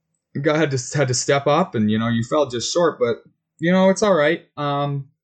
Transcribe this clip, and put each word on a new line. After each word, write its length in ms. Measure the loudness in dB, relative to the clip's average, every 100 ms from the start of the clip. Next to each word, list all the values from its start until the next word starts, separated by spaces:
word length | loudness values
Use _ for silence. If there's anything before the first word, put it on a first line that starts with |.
| _ _ _ -4
got, 140 | 0 0
had 160 | 0
to, 260 | -2 -4 -2
had 80 | -2
to 80 |
step 320 | -2 0 0 2
up, 300 | 2 0 0
and, 120 | 0
you 100 | 0
know, 80 | 0
you 160 | -2
fell 220 | 0 0 -2
just 260 | -4 -4
short, 260 | 0 0 0
but, 240 | -2 -4 -8 _ _ _
you 100 | 0
know, 200 | 4 4
it's 120 | 2
all 120 | 2
right. 340 | 2 2 0 -6 -8
Um, 540 | -4 -2 -4 -6 -8 _